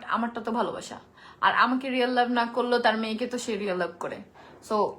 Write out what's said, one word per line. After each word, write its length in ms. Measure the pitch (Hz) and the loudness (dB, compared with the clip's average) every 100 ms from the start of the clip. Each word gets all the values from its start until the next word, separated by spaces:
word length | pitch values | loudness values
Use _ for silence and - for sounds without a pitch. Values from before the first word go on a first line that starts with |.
| - | -2
আমারটা 340 | 214 233 233 | -2 -2 -4
তো 120 | 226 | -4
ভালোবাসা। 480 | 233 202 - - - - - - - | 0 -2 -2 -10 -14 -16 -20 -20 0
আর 140 | 190 | 2
আমাকে 340 | - 233 254 269 | 4 4 2 0
রিয়েল 220 | 254 247 | 0 2
লাভ 200 | 247 247 | 2 2
না 160 | 240 233 | 2 0
করলেও 320 | 247 240 240 | 0 2 4
তার 180 | 240 220 | 4 2
মেয়েকে 300 | 220 220 247 | 0 -2 -4
তো 120 | 247 | -4
সে 180 | - 202 | -4 -4
রিয়েল 200 | 202 180 | -2 -2
লাভ 140 | 175 - | -4 -4
করে। 160 | - - - - - - - | -8 -8 -14 -20 -20 -20 -2
So, 200 | 214 196 | 0 0